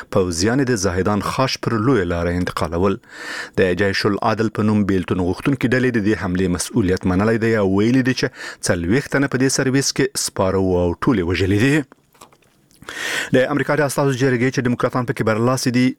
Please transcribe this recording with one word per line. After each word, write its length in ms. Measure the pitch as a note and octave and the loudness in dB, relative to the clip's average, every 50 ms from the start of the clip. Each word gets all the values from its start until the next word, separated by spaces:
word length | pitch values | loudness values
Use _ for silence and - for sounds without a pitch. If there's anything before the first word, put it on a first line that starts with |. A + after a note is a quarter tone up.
| - - - | -8 -2 0
پوځیان 500 | G#2 F#2 F2+ E2+ E2 F#2+ A2 A#2+ C#3+ C3+ A#2+ | 0 0 0 0 0 0 2 2 2 2 0
د 100 | B2 G2 F2+ | 0 0 0
زاهدان 420 | G2 F2 F#2+ F2+ G#2 G#2 G2+ - - - | 0 0 0 0 0 0 0 -2 -4 -2
خاش 260 | - C3 C3 - - - | -2 -2 -2 -2 -4 -4
پر 100 | - A#2 G#2+ G#2+ C3+ | -2 -2 0 2 2
لویه 200 | C3+ G#2 F2 F2 F2 | 2 2 2 0 -2
لاره 240 | E2+ E2+ F2 F2 F2+ | -2 0 0 0 -2
انتقالول. 600 | F2+ - - - F#2+ D#2 E2+ E2+ F#2+ G2+ F#2+ - - - - - - - - - - - - - | -2 -4 -4 -4 -4 -2 0 0 2 2 0 -2 -6 -18 -18 -16 -12 -12 -10 -12 -12 -6 0 0
د 160 | G2 F2+ F2+ F2 G2+ | 2 2 2 2 0
جیش 240 | G2 F#2+ - - G#2+ G2 | 0 0 0 0 0 0
العدل 420 | - - A2 A2 G2+ A2 G#2+ - - | 0 0 -2 0 0 -2 -2 0 0
په 120 | G#2 G#2+ | 0 2
نوم 180 | G#2+ G#2 G2+ F#2 F#2+ | 2 2 2 2 0
بیلتون 320 | F#2+ E2+ - G#2 F#2 F2+ | 0 0 -2 -2 -2 0
غوښتونکي 480 | F2 F#2+ - - C#3+ C#3 C3 - A#2 A#2+ | -2 -2 -2 0 -2 0 0 0 0 2
ډلې 140 | B2+ B2 B2+ A#2 A2+ | 2 2 2 0 2
د 0 | F#2+ | 2
دې 160 | G#2+ G#2+ E2 G#2 | 0 0 0 -2
حملې 240 | F#2 F2+ F#2 F#2+ F2 F2+ | -2 -2 0 0 0 0
مسؤلیت 540 | F2 - - - - G2 F2 F#2 - - F#2+ F2+ | -2 -4 -2 -2 0 0 0 0 0 0 0 2
منلی 240 | F#2+ G#2 A2+ A2+ A2 A2 | 2 2 2 2 2 2
دی 60 | A2+ A2+ A2 | 0 2 2
او 60 | G2+ F#2+ | 2 2
ویلي 400 | F#2+ G2+ G#2+ A#2 B2+ C3 A#2+ B2+ | 2 2 2 4 2 2 2 0
دي 80 | B2+ - | 0 -2
چې 80 | - B2+ - - - - - - - | -4 -6 -6 -10 -14 -14 -14 -8 -2
څلوېښت 520 | - F#2+ F2 E2+ F2 A2 C#3+ - - - | -2 -2 0 0 0 0 0 0 0 -2
تنه 100 | C3+ C#3+ | 0 0
په 100 | C#3 - B2 C3 | 0 0 0 0
دې 20 | C3+ - - | 2 2 0
سرویس 360 | C3+ C3 B2+ C#3 C3+ - - | 0 0 0 0 0 -2 -2
کې 320 | - C3+ - - - - | -2 -2 -2 -2 -6 -8
سپاره 400 | - - - G2 F#2+ F#2 F#2+ F#2+ | -6 -2 -2 0 0 2 2 2
وو 160 | F#2 F2+ F2 F2 | 2 2 2 2
او 40 | F2 E2+ | 0 -2
ټول 220 | - - D#3 B2 F#2+ | 0 0 0 2 2
یې 60 | E2+ F2 | 0 0
وژلي 320 | F#2 E2 F#2+ F#2 G2+ G#2 B2 C#3 | 0 0 0 2 2 2 2 2
دي. 80 | D3 D#3+ C3 _ - _ _ _ _ - - - _ _ _ _ _ _ _ _ _ _ - - - - - - - - - - - | 2 0 -2 _ -14 _ _ _ _ -20 -20 -20 _ _ _ _ _ _ _ _ _ _ -18 -16 -12 -10 -8 -6 -6 -6 -4 2 2
د 100 | B2+ B2+ C#3+ C#3+ | 2 2 2 0
امریکا 200 | C#3 C3+ - D3 D3 | -2 -2 -2 0 0
د 20 | D3 | 0
استازو 280 | C3+ - D3+ C#3+ C#3 C3 A#2 | -2 0 0 0 0 0 0
جرګې 300 | C3+ C3+ B2+ A#2 B2 C3 - | 0 0 2 2 0 0 0
چې 120 | - A#2+ | 0 -2
ډیموکراتان 400 | B2 A#2+ - - A#2+ - C3 B2 | -2 0 0 -2 -2 -2 -2 -4
پکې 180 | - A#2 - A2+ A2 | -4 -4 -2 0 0
برلاسي 420 | G#2+ G#2+ A#2 B2 C3 B2+ - C3 A#2+ | 2 2 2 0 0 0 0 0 2
دي، 80 | B2+ B2+ C3 - | 2 2 2 0